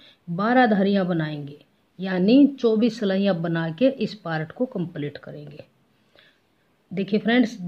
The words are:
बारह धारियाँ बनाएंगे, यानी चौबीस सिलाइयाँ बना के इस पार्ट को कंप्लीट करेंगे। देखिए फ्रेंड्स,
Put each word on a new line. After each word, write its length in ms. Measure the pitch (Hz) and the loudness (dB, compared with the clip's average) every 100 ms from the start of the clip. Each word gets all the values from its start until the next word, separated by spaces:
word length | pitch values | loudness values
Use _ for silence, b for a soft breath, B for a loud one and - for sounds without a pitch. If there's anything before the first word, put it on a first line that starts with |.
| B B - | B B -8
बारह 380 | 170 220 254 240 | -4 2 4 4
धारियाँ 380 | 202 196 196 180 | 4 2 2 2
बनाएंगे, 520 | 165 151 147 143 - _ _ _ - | 0 -2 -6 -12 -16 _ _ _ -10
यानी 480 | 190 180 196 269 277 | -4 0 4 6 6
चौबीस 500 | - 233 220 240 226 | 4 0 2 0 0
सिलाइयाँ 360 | 196 190 196 170 | 0 2 2 0
बना 340 | 170 165 165 | -2 -2 -4
के 180 | 156 262 - | 0 0 2
इस 160 | 214 - | -6 -6
पार्ट 360 | 170 156 156 | -6 -6 -6
को 140 | - 254 | -6 -6
कंप्लीट 500 | 185 165 - 147 - | -4 -6 -6 -10 -10
करेंगे। 460 | - 151 147 151 - _ _ _ b b b b _ _ _ _ _ | -16 -16 -18 -20 -20 _ _ _ b b b b _ _ _ _ _
देखिए 280 | 185 196 214 | -8 -4 -2
फ्रेंड्स, 380 | 220 247 220 - | 2 2 0 -4